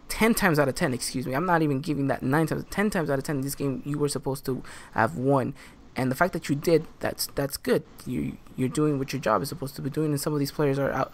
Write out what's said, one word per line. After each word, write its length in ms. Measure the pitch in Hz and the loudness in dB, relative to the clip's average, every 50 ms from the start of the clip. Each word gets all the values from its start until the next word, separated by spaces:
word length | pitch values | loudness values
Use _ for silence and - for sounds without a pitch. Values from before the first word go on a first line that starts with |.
| - - | -12 -6
ten 260 | - - 220 226 226 | 0 2 4 4 4
times 240 | - 214 185 151 147 | 4 4 4 4 4
out 100 | 143 131 | 4 2
of 60 | - | 2
ten, 180 | - 180 139 | 0 0 0
excuse 340 | 123 120 - - - 131 135 | 0 -2 -4 -4 -4 -4 -4
me. 60 | 139 | -2
I'm 140 | 127 143 180 | -2 0 2
not 160 | 190 170 160 | 2 2 4
even 180 | 160 147 139 131 | 4 2 0 0
giving 280 | - - 147 139 139 135 | 0 -2 0 0 0 0
that 140 | - - | 0 0
nine 240 | - 131 139 160 160 156 | 0 2 2 2 2 2
times, 160 | 147 139 - - | 0 -4 -6 -4
ten 200 | - 196 202 214 | -2 0 0 2
times 180 | 208 185 156 147 | 0 0 0 0
out 100 | 139 135 | 0 0
of 60 | - | 0
ten, 160 | - 147 135 | -2 -2 -2
this 140 | 135 139 143 | -2 -4 -4
game 280 | - 143 139 127 123 - | -4 -2 -2 -2 -4 -4
you 120 | 143 147 151 | -4 -2 -2
were 100 | 147 143 | 0 -2
supposed 360 | - 131 - 139 131 - - | -2 -2 -4 -4 -4 -4 -4
to 160 | 135 127 - - - - - - - | -4 -4 -4 -6 -12 -16 -16 -16 -4
have 240 | - - 113 110 165 | 0 2 2 2 2
won. 380 | 123 127 135 139 135 117 131 143 - - - - - - - - | 2 2 4 4 4 2 0 -4 -10 -14 -20 -20 -20 -20 -10 -4
And 140 | 117 131 127 | -2 0 0
the 40 | 123 | 2
fact 180 | - 175 185 | 2 2 2
that 160 | - 165 - - | 0 -2 -2 -2
you 80 | 143 | -2
did, 300 | 143 - 180 165 156 165 - - - | 0 4 4 4 4 4 0 -8 -6
that's, 300 | - - - - - - - | -4 -4 -4 -4 -6 -6 -4
that's 200 | 147 139 139 - | -4 -4 -4 -4
good. 280 | - - 254 226 156 - - - - - | -4 0 0 0 0 0 -4 -16 -14 -8
You, 320 | - 123 147 143 127 - - - - - | -6 -4 -4 -4 -4 -6 -10 -14 -10 -4
you're 120 | - 127 127 | -2 -2 0
doing 300 | - 151 151 151 143 131 | 2 2 2 2 2 0
what 140 | 139 - | -2 -4
your 100 | - 127 | -4 -2
job 200 | - 107 110 95 | 2 2 2 2
is 60 | 139 - | 0 -2
supposed 280 | 147 - 135 135 - | -6 -6 -8 -8 -8
to 60 | - | -6
be 60 | 151 135 | -6 -4
doing, 220 | 139 156 156 151 | -2 -2 0 0
and 100 | 147 139 | 0 0
some 120 | - 160 | -2 -2
of 80 | 151 143 | 0 0
these 100 | 139 139 | -2 -2
players 280 | - - 151 139 135 139 | 0 0 2 2 2 2
are 120 | 139 - | 0 0
out, 220 | - 131 - - | 0 -2 -2 -4